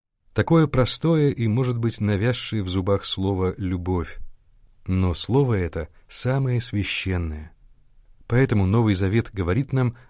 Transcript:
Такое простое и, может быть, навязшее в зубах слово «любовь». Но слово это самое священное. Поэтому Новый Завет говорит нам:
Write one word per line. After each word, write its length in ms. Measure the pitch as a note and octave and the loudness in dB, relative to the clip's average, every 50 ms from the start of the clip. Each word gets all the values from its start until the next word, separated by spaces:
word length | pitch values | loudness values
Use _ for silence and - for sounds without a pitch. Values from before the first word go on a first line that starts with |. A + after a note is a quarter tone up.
| _ _ _ _ _ _ _ | _ _ _ _ _ _ _
Такое 340 | - G#2 - E3 E3 D#3 C#3+ | -2 0 4 4 4 4 4
простое 640 | - B2 B2 - - - - D#3+ E3 D#3 D3 C#3+ | 4 2 2 0 0 -2 0 2 2 4 4 2
и, 160 | - - A#2+ A2 | 2 0 0 0
может 300 | G#2 B2+ C3+ B2 A#2+ A#2 | 2 2 0 0 -2 0
быть, 220 | A#2 A2+ - - | -2 -2 -2 -2
навязшее 600 | G#2 G#2 G#2+ F#2 G#2+ B2 B2 - - - - A2 F#2+ | 0 0 0 2 0 0 -2 -2 -4 -6 -4 -4 -2
в 60 | F#2 | -2
зубах 360 | F2+ F#2+ F#2 G2+ G2 F#2+ - | -2 -2 0 0 0 0 -2
слово 500 | - - - F#2+ G2 G2+ F#2 F#2 F#2 - - | -4 -4 -2 -2 0 0 0 0 -2 -2 -2
«любовь». 640 | G2+ F2+ F#2 F2+ F2 F#2 F#2 F2 D#2+ - - - - - - - _ _ _ _ - _ _ _ - | -4 -4 -4 -4 -2 -2 -2 -2 -2 -6 -8 -10 -10 -12 -12 -16 _ _ _ _ -20 _ _ _ -6
Но 280 | - F#2 F#2 F#2 F2+ E2 | -2 0 2 2 2 0
слово 420 | - - - A2+ C#3 C#3+ B2 A2+ | -2 -2 0 2 2 2 2 2
это 340 | G2 F2+ D#2+ - E2+ D#2 - - - - - | 0 -2 -2 -4 -6 -8 -8 -12 -20 -20 -16
самое 540 | - - - B2 C3 C#3 C3+ C3 B2 A#2+ | -12 -6 -4 -2 -2 0 0 0 -2 -2
священное. 920 | - - - G#2 F#2 - - - - F#2+ F#2 F2 E2+ D#2+ D2+ D#2 D#2 E2 - _ - - - _ _ _ _ - _ - - - - - | -4 -2 -4 -4 -2 -4 -4 -6 -4 -2 -2 -2 -2 -4 -6 -10 -12 -16 -20 _ -20 -20 -20 _ _ _ _ -20 _ -20 -20 -20 -6 0
Поэтому 380 | A#2 B2 C3+ C3 A#2 G#2 F#2+ | 2 2 4 4 4 2 4
Новый 280 | F#2 G2+ A#2+ A#2 G#2+ G2+ | 4 4 4 4 4 2
Завет 380 | F2+ G2 F#2+ G2+ A#2 A2+ - - | 2 2 2 2 0 0 0 -4
говорит 400 | F#2+ F2+ E2+ A2+ C3 C#3+ - C3+ | -4 -2 0 0 0 0 0 0
нам: 240 | C3 B2+ A#2+ A#2+ - - - | 0 0 0 -2 -6 -12 -14